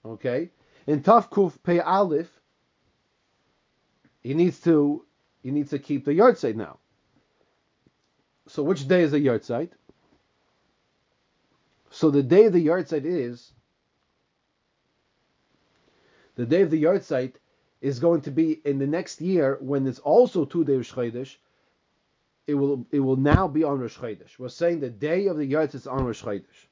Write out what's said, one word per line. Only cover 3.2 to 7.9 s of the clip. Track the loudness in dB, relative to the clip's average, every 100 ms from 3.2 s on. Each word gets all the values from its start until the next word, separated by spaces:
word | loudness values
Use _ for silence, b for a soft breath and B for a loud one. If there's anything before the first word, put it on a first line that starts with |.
| _ _ _ _ _ _ _ _ _ _
he | -6
needs | 0 0 0
to, | 2 2 2 -2 _ _ _ _
he | -6
needs | -6 -4
to | -8
keep | -6 -4
the | 0
yahrzeit | 4 4 4 -4
now. | -6 -10 -14 _ _ _ _ _ _ _ _ _ _ _